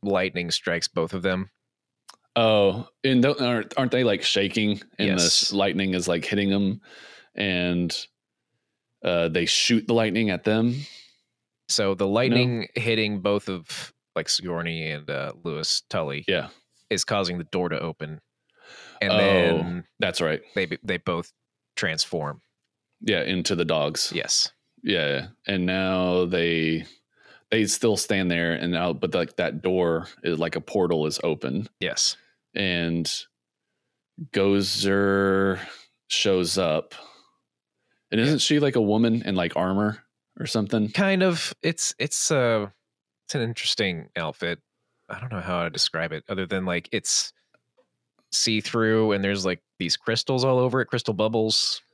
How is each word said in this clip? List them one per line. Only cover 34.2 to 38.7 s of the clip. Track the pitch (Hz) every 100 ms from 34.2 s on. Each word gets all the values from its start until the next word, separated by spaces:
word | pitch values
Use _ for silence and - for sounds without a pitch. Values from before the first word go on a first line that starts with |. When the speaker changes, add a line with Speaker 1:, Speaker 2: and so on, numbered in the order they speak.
| 156
Speaker 2:
Gozer | 101 98 101 98 - 98 98 101 98 98 95 98 92 - - - _ _
shows | - 104 95 87 -
up, | 90 78 - - - - _ _ _ _ _ _ _ _ _
and | 107
Speaker 1:
Yeah. | 127
Speaker 2:
isn't | 151
she, | - 151
like, | 143